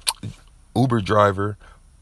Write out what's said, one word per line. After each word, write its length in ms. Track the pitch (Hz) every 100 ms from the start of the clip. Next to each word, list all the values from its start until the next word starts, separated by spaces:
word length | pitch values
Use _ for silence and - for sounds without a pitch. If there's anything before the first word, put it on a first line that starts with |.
| - - - - - - - -
Uber 240 | 131 117
driver 580 | 95 104 104 98 104 104 - - - -